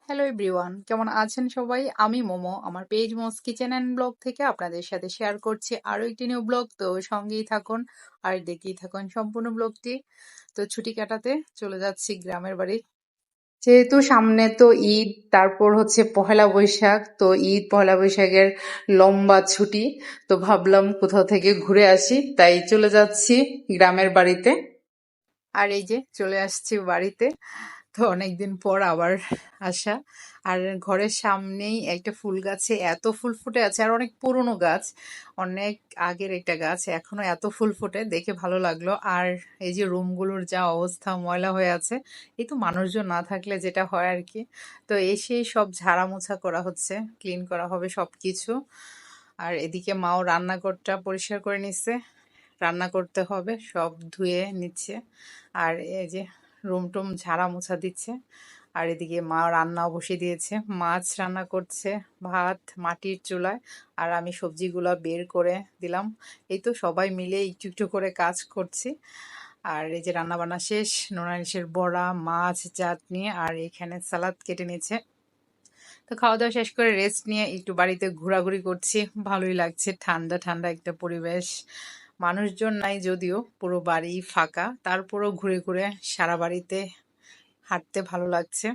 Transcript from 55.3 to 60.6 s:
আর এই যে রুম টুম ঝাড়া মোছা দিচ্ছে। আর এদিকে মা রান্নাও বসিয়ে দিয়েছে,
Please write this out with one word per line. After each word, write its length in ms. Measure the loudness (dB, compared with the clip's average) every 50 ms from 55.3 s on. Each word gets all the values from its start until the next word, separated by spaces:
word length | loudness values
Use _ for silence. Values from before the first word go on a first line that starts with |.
| -20 -20 _ _ _ -2 -2
আর 100 | -2 -2 -4 -8 -10 -8 -8
এই 80 | -10 -8 -10
যে 80 | -12 -12 -12 -16 _ _ _ _ _ -8 -6
রুম 140 | -6 -6 -6 -6 -8
টুম 140 | -8 -8 -8 -10 -12
ঝাড়া 240 | -6 -4 -2 -2 -2 -2 -4
মোছা 220 | -8 -8 -8 -8 -6 -6
দিচ্ছে। 280 | -10 -10 -10 -14 -14 -14 -14 _ _ _ -20 -20 -20 -20 _ _ _ _ -6
আর 80 | -4 -4 -6
এদিকে 260 | -6 -8 -8 -6 -6 -6 -2
মা 80 | -2 0 0 2 2
রান্নাও 340 | 0 0 0 -2 -4 -4 -4 -4
বসিয়ে 240 | -6 -8 -8 -8 -6 -4
দিয়েছে, 300 | -6 -6 -6 -8 -8 -8 -8